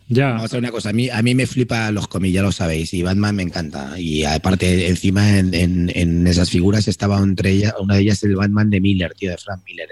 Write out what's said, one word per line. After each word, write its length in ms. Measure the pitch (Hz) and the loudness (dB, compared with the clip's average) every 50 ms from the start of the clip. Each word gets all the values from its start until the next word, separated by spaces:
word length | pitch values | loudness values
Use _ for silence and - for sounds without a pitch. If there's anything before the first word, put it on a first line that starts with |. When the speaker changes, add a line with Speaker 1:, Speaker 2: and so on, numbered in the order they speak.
| _ - | _ -2
Speaker 1:
Ya. 180 | 117 127 139 135 | 0 2 2 2
Speaker 2:
Vamos 140 | 120 113 113 | 0 -2 -4
a 20 | |
hacer 120 | 110 - 123 | -4 -4 -4
una 100 | 120 120 | -4 -4
cosa, 180 | 113 110 - 110 | -6 -6 -6 -2
a 40 | 101 | -2
mí, 160 | 117 123 127 | 0 -2 0
a 100 | 120 110 | 0 0
mí 140 | 113 123 123 | 0 2 2
me 120 | 131 127 | 2 0
flipa 440 | - - 131 123 - 123 113 113 107 | 0 0 -2 -2 0 0 -2 -2 -2
los 180 | 107 101 - - | -2 -4 -4 -6
cómics, 240 | - 85 95 92 87 | -6 -2 -2 0 2
ya 80 | 95 | 2
lo 100 | 98 98 | 2 0
sabéis, 440 | 90 - 95 82 80 78 82 - - | 0 0 -2 -2 -2 -2 -4 -4 -4
y 80 | 90 87 | -4 -2
Batman 340 | 90 95 101 104 104 104 | 0 0 0 0 0 0
me 60 | 98 90 | -2 -4
encanta. 580 | 85 78 90 85 73 69 69 67 69 76 92 | -4 -6 -6 -8 -8 -8 -10 -12 -10 -10 -8
Y 240 | 87 80 76 76 76 | -6 -4 -2 -2 -2
aparte, 640 | 73 78 78 - 92 92 90 90 90 90 92 87 87 | -2 -2 -2 0 0 0 0 2 2 2 2 2 0
encima, 500 | 90 - - 98 92 104 104 104 101 98 | 0 0 0 0 2 2 2 4 4 4
en, 140 | 92 92 90 | 2 2 2
en, 400 | 85 90 87 90 90 87 90 - | 2 0 2 2 0 0 -2 0
en 320 | 87 87 85 85 85 87 | 0 0 0 2 2 2
esas 220 | 90 85 87 90 - | 2 4 2 2 2
figuras 400 | - 90 85 98 101 110 104 107 | 0 2 2 2 2 2 2 0
estaba 300 | 95 - 104 101 101 98 | -2 -2 0 0 2 2
entre 320 | 98 98 95 85 92 95 | 2 2 0 0 0 0
ellas, 240 | 95 98 104 107 110 104 | 2 2 2 0 -2 -2
una 180 | 95 98 101 | -2 2 4
de 40 | 98 | 4
ellas 220 | 98 107 104 - - | 4 4 2 2 2
el 120 | 104 98 | 0 2
Batman 340 | 95 101 101 104 104 107 107 | 2 2 2 2 2 2 2
de 100 | 101 92 | 2 2
Miller, 320 | 92 101 98 92 87 82 - | 2 2 2 2 0 -4 -6
tío, 180 | - 98 92 | -6 -6 -6
de 60 | 87 | -6
Frank 240 | - - 101 98 92 - | -8 -10 -12 -12 -12 -14
Miller, 200 | - 95 85 80 80 | -18 -16 -16 -14 -14